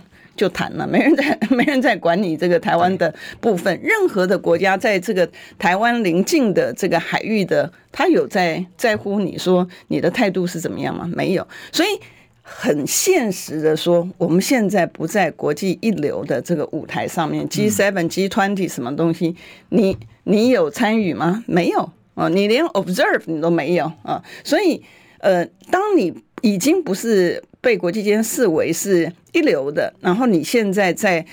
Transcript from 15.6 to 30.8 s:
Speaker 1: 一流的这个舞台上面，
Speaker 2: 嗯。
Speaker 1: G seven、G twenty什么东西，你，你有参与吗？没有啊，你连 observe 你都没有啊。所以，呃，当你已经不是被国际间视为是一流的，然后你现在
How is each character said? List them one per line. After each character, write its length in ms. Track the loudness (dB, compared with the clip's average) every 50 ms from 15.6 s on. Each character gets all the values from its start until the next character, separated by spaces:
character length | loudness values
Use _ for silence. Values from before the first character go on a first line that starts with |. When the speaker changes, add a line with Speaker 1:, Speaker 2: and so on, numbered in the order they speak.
| -2 -4 -2 -2
Speaker 1:
一 100 | -2 -2
流 320 | -2 0 -2 -4 -4 -4 -4
的 180 | -4 -4 -4
这 140 | -2 -2 -2
个 100 | -2 -2
舞 180 | -4 -6 -8 -8
台 200 | -8 -6 -6 -6
上 240 | -4 -4 -4 -4 -2
面， 140 | -4 -4 -6
Speaker 2:
嗯。 60 | -4
Speaker 1:
G 200 | -2 0 0 0
seven、 380 | 2 2 0 0 0 0 -2
G 220 | -2 -2 -2 -2 0
twenty 420 | 0 0 0 0 0 -2 -4 -4
什 100 | -4 -6
么 140 | -6 -6 -2
东 180 | 0 0 0 0
西， 220 | 0 -2 -4 -4 -6 -14 -20 -20 -20 _
你， 300 | _ 2 2 2 2 0 -4 -10 -18 -20 _ _
你 240 | 0 2 2 4
有 220 | 4 4 4 2 0
参 280 | 0 -2 0 0 2
与 160 | 0 0 0 -2
吗？ 300 | 0 0 0 0 -2 -2
没 220 | -2 0 0 2
有 240 | 2 0 0 -2 -4 -10 _ _ _ _
啊， 160 | -4 -2 0
你 180 | 2 2 2
连 160 | 2 2 2 0
observe 560 | 0 -2 -2 -2 -2 -2 0 0 0 0 -2 -2
你 160 | -6 -6 -2
都 100 | 0 0
没 220 | 0 0 0 0 0
有 180 | 0 0 -2 -6 -10
啊。 220 | -8 -6 -6 -6 -8 -12 -20 -16 -4
所 160 | 0 0 2
以， 200 | 2 2 0 0 -6 -14 -20 -20 _ _ _
呃， 280 | _ 0 2 2 2 0 -2 -8 _ -4 -2
当 280 | 0 0 2 2 2
你 160 | 2 2 0 -4 -8 -16 _ _ -2
已 160 | 0 0 0
经 240 | 2 2 2 2 2
不 140 | 0 -2 -4
是 480 | -4 0 2 2 2 2 2 0 -4 -8 _ -14 _
被 180 | 0 0 0
国 140 | 2 0 -2
际 100 | -2 -2
间 220 | 0 2 2 2 0
视 240 | -2 0 0 2
为 240 | 2 2 2 0 0
是 400 | -2 -2 0 2 2 2 2 0 -4 _ _ _ -2
一 80 | 2
流 280 | 2 2 2 0 -2 -2
的， 240 | -2 -2 -2 -2 -6 _
然 160 | 0 0 2
后 100 | 2 4
你 160 | 4 2 2
现 300 | 2 2 0 0 2 2
在 220 | 2 2